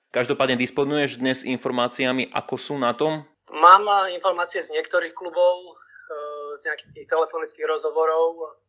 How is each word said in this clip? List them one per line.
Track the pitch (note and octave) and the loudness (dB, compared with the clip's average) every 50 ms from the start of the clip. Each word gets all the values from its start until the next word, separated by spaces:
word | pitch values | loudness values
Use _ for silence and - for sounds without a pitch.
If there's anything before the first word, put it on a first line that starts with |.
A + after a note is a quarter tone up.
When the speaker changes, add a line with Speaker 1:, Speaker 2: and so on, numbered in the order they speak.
| _ _ | _ _
Speaker 1:
Každopádne | - B2 B2+ A#2+ C#3+ - C3+ C3 B2+ A#2+ | -2 -2 0 0 0 0 0 0 2 0
disponuješ | B2+ B2 - D3 C#3+ C#3 D3 D3+ C#3+ C#3 B2 A#2+ C3 | 0 -2 0 -2 -2 0 0 0 -2 -2 -2 -2 -2
dnes | C3 C3 C3 - | -2 -2 -2 -4
informáciami, | B2+ B2+ A#2+ - C3+ B2+ B2 A#2+ B2 - - C3 B2+ B2+ C3 A#2+ - - | -6 -6 -4 -4 -2 -2 0 -2 -2 -2 -2 -2 0 0 -2 -2 -4 -4
ako | - - - - A#2+ | -6 -6 -4 -6 -6
sú | - - D3 | -6 -6 -4
na | C#3 B2+ A#2+ | -2 0 0
tom? | A#2 - D3 D#3 D#3 D#3 C#3+ - _ _ _ - - | 0 2 0 -2 -2 -4 -8 -14 _ _ _ -12 0
Speaker 2:
Mám, | - - F3 F#3 G3+ G#3 | 6 8 10 10 10 8
e, | G#3 G3+ G3+ F#3+ F#3+ F3+ E3+ | 4 2 2 2 0 -2 -2
informácie | F#3+ F#3+ F3 F3 F3 F3 - F#3 | -2 0 0 0 -2 -4 -4 -8
z | D#3 - D3+ | -6 -6 -4
niektorých | D#3+ D#3 - - F3 E3+ E3 - | -6 -4 -2 -2 -2 -2 -4 -8
klubov, | - F#3+ F3 D#3+ F3 F3+ F3+ F3+ F3+ F3+ | -12 -12 -6 0 2 2 2 2 0 -4
e, | F3 D#3+ - - _ - - - - D#3 D3 D3 D3 D3 D3 D3 D3 D3 D3 | -18 -20 -20 -20 _ -20 -20 -16 -14 -12 -12 -12 -12 -12 -12 -12 -12 -12 -10
z | - | -8
nejakých | D#3+ D3+ - - D3 D3 D3+ C#3 | -8 -8 -10 -12 -20 -20 -14 -6
telefonických | - E3 D#3+ D#3+ D#3 - E3 D#3+ D#3+ - - D#3 D#3 | -2 0 0 0 0 -2 -8 -8 -8 -8 -6 -4 -4
rozhovorov. | D#3 D3 D3+ D#3 D3+ D#3+ D#3+ D#3+ D#3+ D#3+ E3 E3 E3 E3 D#3+ D#3 - _ _ | -2 -2 -2 -2 0 0 2 2 2 2 2 0 0 -4 -10 -14 -14 _ _